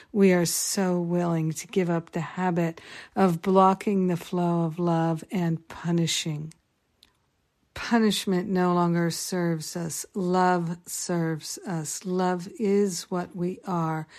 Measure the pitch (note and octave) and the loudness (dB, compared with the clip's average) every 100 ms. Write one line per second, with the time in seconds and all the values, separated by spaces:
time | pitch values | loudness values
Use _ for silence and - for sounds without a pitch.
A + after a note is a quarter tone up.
0 | - G3+ G3 F3+ E3+ - - - F#3 F3 | -2 6 6 6 2 0 -2 0 0 0
1 | E3+ F3 F3 E3 D#3+ D3+ - G3 F3 E3 | 0 0 2 0 0 -4 -2 0 2 0
2 | E3 F3 D#3 - F#3 F3 E3 E3 - - | -2 -6 -6 -2 0 2 0 -4 -16 -18
3 | - - F#3+ E3 G3 F#3+ F#3+ F#3+ A3 G3 | -6 2 2 2 2 6 6 4 0 2
4 | F#3 F3 - F3+ F3 E3+ E3 D#3+ F3 E3 | 2 0 -4 -2 0 2 0 0 0 2
5 | E3 D#3+ - F#3+ E3+ D#3+ - - E3+ E3+ | 2 -2 -4 -2 0 -2 -8 -8 -2 0
6 | E3 - E3+ D3+ D#3+ - _ _ _ _ | 0 -2 -4 -6 -10 -16 _ _ _ _
7 | _ _ _ _ _ _ _ - - A#3 | _ _ _ _ _ _ _ -12 0 2
8 | G#3+ G3 - F3+ G3 F#3 F3+ F3 E3+ E3+ | 2 0 0 -2 0 0 2 2 2 2
9 | E3+ D#3+ - F3+ E3+ D#3+ D3+ F3 E3 - | 0 -2 -6 -2 -2 -2 -6 -8 -8 -8
10 | - G#3+ F3+ F#3 F3+ F3+ E3+ F3 - - | -8 -4 0 2 4 2 -2 -8 -10 -8
11 | - F3 D#3+ D#3+ - - E4 E3 D3+ - | -4 -2 -2 -4 -8 -10 -8 -6 -6 -8
12 | F#3+ F#3 F3+ F3+ F3+ - G#3 G3+ G3+ E3 | -4 -2 0 -2 -6 -4 0 2 2 -2
13 | - F3+ F3+ F3+ F3 F#3 - F3 D#3+ D#3+ | -6 -6 -6 -6 -6 -6 -4 -2 -2 -4
14 | D#3+ | -8